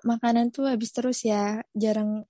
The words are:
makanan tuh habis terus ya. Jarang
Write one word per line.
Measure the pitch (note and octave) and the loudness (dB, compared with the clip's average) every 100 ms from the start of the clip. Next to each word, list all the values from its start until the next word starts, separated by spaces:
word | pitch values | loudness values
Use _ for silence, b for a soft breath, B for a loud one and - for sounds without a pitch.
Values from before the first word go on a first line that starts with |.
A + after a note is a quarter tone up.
| A#3 | -2
makanan | A#3 A#3 A#3 A#3+ | 0 2 2 2
tuh | C#4 C4+ | 0 0
habis | A#3 A3+ | 0 -2
terus | - B3+ B3 A3 | -4 -2 0 0
ya. | G#3 G3+ G#3+ - | 0 0 -4 -6
Jarang | G#3+ A3 G#3+ G#3+ G#3+ | -2 0 2 0 -4